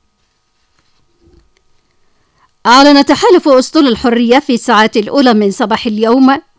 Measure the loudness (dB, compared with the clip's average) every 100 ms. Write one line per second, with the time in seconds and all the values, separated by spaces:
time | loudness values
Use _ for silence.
0 | _ _ _ _ _ _ _ _ _ _
1 | _ _ _ _ _ _ _ _ _ _
2 | _ _ _ _ _ _ 0 2 4 2
3 | 0 0 2 2 2 0 0 -2 -2 -2
4 | -4 -2 0 0 0 -4 0 0 0 -2
5 | -4 0 0 0 0 -2 -4 -6 -6 -4
6 | -2 2 2 0 -6